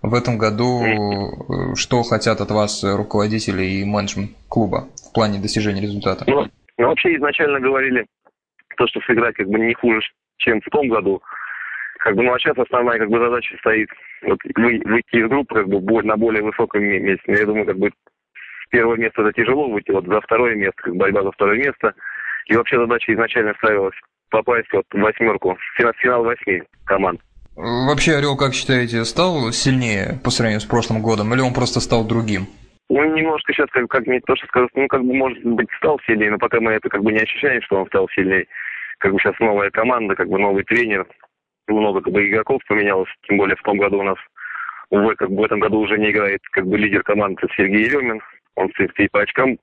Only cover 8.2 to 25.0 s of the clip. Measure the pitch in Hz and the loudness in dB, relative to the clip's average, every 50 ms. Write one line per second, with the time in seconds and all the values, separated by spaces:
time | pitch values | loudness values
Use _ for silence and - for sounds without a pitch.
8.2 | _ _ _ _ _ _ _ _ _ _ - - 123 113 - 113 - - 123 113 | _ _ _ _ _ _ _ _ _ _ -2 0 0 0 0 -6 -6 -2 -2 0
9.2 | 117 120 110 - 104 95 104 110 113 117 113 - - 120 113 110 104 - _ _ | 0 0 0 -2 -4 0 0 0 2 0 0 0 2 2 2 2 -2 -6 _ _
10.2 | _ _ _ _ - - 117 107 - - - 151 143 127 113 110 95 98 98 90 | _ _ _ _ 0 0 0 0 -2 -2 0 0 2 2 0 0 2 0 -2 -2
11.2 | _ - - - - - - - - - - - - - - - - 113 104 98 | _ -12 -16 -14 -12 -12 -12 -12 -12 -12 -10 -10 -12 -12 -10 -4 -2 0 2 2
12.2 | 120 123 123 127 - 151 147 127 123 - - 123 120 123 117 113 113 104 110 117 | 2 2 2 2 0 -2 0 0 -2 0 0 0 2 2 2 0 0 2 2 2
13.2 | 117 120 120 120 113 - - - - 113 110 110 107 - - - - - - - | 2 2 0 -2 -4 -6 -10 -2 0 2 2 2 0 -2 -6 -20 -20 -20 -20 -8
14.2 | - 101 98 92 - - - - 113 120 117 110 - 98 107 120 113 _ - 117 | -2 -2 -2 -2 -2 -6 0 2 2 2 2 0 0 0 0 0 0 _ 0 2
15.2 | 110 113 131 139 135 - - 107 101 95 101 98 92 98 113 110 104 107 107 107 | 2 2 2 0 -2 0 0 0 0 2 0 -2 2 2 2 2 2 2 0 2
16.2 | 113 117 110 107 104 107 104 - 117 - - 104 104 104 101 92 101 98 95 87 | 2 2 2 0 -2 -2 0 -2 -2 0 0 0 0 2 0 0 0 0 -2 -2
17.2 | - - 101 104 107 104 107 107 104 98 98 95 101 101 - _ _ _ _ _ | 0 0 2 2 2 2 0 0 0 -2 0 0 0 -2 -2 _ _ _ _ _
18.2 | _ _ _ - - - - - - _ - 123 113 113 117 113 117 110 - - | _ _ _ -20 -20 -20 -18 -20 -12 _ 2 2 4 4 2 0 -2 -2 0 0
19.2 | 107 107 101 - 113 107 127 143 151 131 110 104 101 - 98 98 90 90 101 107 | 0 0 2 0 0 2 2 0 0 -2 -2 -4 -2 0 -2 -2 0 0 -2 -2
20.2 | 104 - 117 113 123 120 113 107 98 95 - - - 92 87 90 98 98 98 104 | 0 0 0 2 2 2 0 0 -2 -2 -4 -4 -8 -6 -2 0 0 2 2 0
21.2 | 95 98 92 - 104 98 104 113 139 143 127 _ - 110 98 _ - - - - | 0 -2 -2 0 0 2 2 0 0 -2 -4 _ -2 -2 -2 _ -14 -14 -12 -10
22.2 | - - - - - - 110 117 117 - - 123 120 113 120 117 - - 110 101 | -10 -10 -10 -10 -2 0 0 2 2 2 2 2 2 2 0 -2 0 0 0 0
23.2 | 117 113 - 123 110 107 104 - - 110 107 101 98 95 95 - _ _ _ _ | 0 0 0 0 0 0 -2 0 0 2 2 2 0 -2 -4 -8 _ _ _ _
24.2 | _ _ - 110 110 - 123 117 110 - - 98 92 _ - 101 | _ _ -2 0 2 2 0 0 0 0 -2 -2 -2 _ -2 0